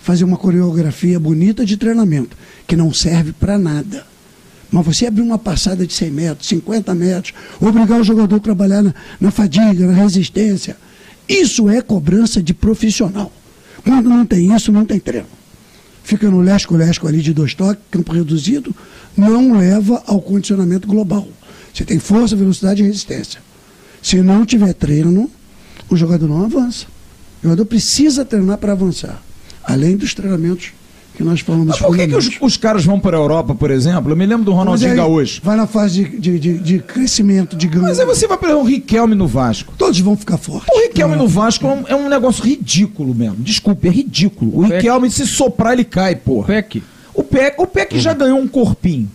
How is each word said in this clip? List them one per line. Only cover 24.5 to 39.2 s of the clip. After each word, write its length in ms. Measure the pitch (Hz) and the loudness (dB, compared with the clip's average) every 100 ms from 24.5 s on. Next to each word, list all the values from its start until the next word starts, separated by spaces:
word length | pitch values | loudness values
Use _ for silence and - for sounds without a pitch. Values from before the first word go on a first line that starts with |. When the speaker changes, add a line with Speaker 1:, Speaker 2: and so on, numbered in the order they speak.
| 240 202 | 2 2
Speaker 1:
treino, 560 | - 147 147 160 185 262 - - - - - - | 0 -2 0 2 0 -2 -8 -20 -20 -20 -20 -4
o 60 | 175 | 0
jogador 300 | 165 170 156 | 2 0 0
não 180 | 151 208 | 0 0
avança. 400 | 277 247 - - - - - - - | 0 -2 -4 -14 -20 -20 -20 -20 -6
O 40 | |
jogador 220 | 160 170 220 | -2 0 0
precisa 580 | 226 - - 302 269 269 | 0 -2 2 2 2 -2
treinar 320 | 214 190 208 | 0 0 0
pra 140 | 208 | -2
avançar, 480 | 202 190 - - - - - - - | 0 -2 -4 -10 -14 -18 -20 -20 -20
além 340 | - 131 151 196 | -4 0 2 0
dos 160 | 226 | -2
treinamentos 580 | - 196 180 165 180 - - - - - - | -6 -4 -2 -2 -4 -8 -20 -20 -20 -20 -6
que 80 | |
nós 180 | 160 170 | -2 -2
falamos 260 | - 165 160 | 0 0 0
Speaker 2:
Mas 120 | - | 0
por 180 | - 175 | 2 2
que 100 | 180 | 2
que 80 | 392 | 0
os, 100 | 247 | 0
Speaker 1:
fundamentos. 220 | - 269 | 0 -2
Speaker 2:
os 40 | - | 0
caras 280 | 220 214 156 | 0 2 2
vão 120 | 196 | 2
pra 200 | 190 165 | 0 0
Europa, 360 | 147 160 160 | 0 0 -2
por 160 | 135 151 | -2 0
exemplo? 380 | 135 135 180 135 | 2 2 0 0
Eu 60 | 156 | 0
me 100 | 196 | 0
lembro 200 | 233 208 | 0 2
do 80 | |
Ronaldinho 380 | 180 190 - - | 2 2 0 2
Speaker 1:
Mas 80 | 247 | 2
aí 60 | 160 | 2
Speaker 2:
Gaúcho. 360 | 160 131 - | 2 0 -4
Speaker 1:
vai 140 | 180 214 | -2 0
na 100 | 214 | 0
fase 380 | 220 208 180 180 | 0 0 0 -2
de, 120 | 240 | -2
de, 220 | 175 175 | -2 -2
de, 180 | 156 170 | -2 -2
de 200 | 165 185 | 0 -2
crescimento, 800 | - - 254 - 202 196 185 165 | -2 -4 -2 0 2 2 0 -2
de 100 | 170 | -2
ganho. 160 | 160 | 0
Speaker 2:
Mas 160 | 180 180 | 0 0
aí 60 | 508 | 0
você 200 | 508 440 | 0 0
vai 120 | 381 | -2
pra 180 | 359 302 | 0 2
um 80 | |
Riquelme 520 | 247 269 - 226 233 | 2 0 0 0 2
no 120 | 214 | 2